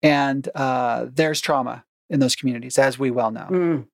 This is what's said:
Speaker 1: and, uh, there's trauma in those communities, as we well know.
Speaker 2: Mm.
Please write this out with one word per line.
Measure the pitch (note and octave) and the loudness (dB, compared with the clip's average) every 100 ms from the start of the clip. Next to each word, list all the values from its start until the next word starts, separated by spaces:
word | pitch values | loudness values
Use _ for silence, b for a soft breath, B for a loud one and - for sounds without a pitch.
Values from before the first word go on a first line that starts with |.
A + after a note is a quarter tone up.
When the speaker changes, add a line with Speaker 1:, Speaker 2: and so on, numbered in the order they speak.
Speaker 1:
and, | D3+ C#3+ C#3 C#3 C3+ - | 6 4 2 0 -4 -4
uh, | C3+ B2+ B2 A#2+ A#2+ | -2 0 0 -2 -4
there's | B2+ D#3 D3+ | 0 0 0
trauma | - C#3+ B2 A#2 _ _ _ | 0 0 0 -8 _ _ _
in | D3+ | 0
those | C3 - | 2 0
communities, | C3+ A#2 B2 C3+ | -2 -4 -4 2
as | C3+ B2 | 2 2
we | C3 | -2
well | A#2+ A2+ | 0 -2
know. | A2+ - | -4 -4
Speaker 2:
Mm. | F#3 F3 D3+ A#2+ | 0 0 -2 -4